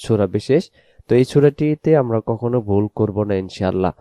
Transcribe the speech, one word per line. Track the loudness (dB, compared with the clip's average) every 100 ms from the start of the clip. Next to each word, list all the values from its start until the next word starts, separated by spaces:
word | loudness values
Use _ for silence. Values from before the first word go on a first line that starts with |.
সূরা | -2 0 0
বিশেষ। | -2 0 0 -2 _ _ _ 0
তো | 2
এই | 2
সূরাটিতে | 2 2 2 -2 -2 2 2
আমরা | 2 -2 -2
কখনো | -4 -2 -2 0
ভুল | 0 0 -2
করব | -2 -2 -2
না | -2
ইনশাআল্লাহ। | -4 -4 -2 0 -2 -4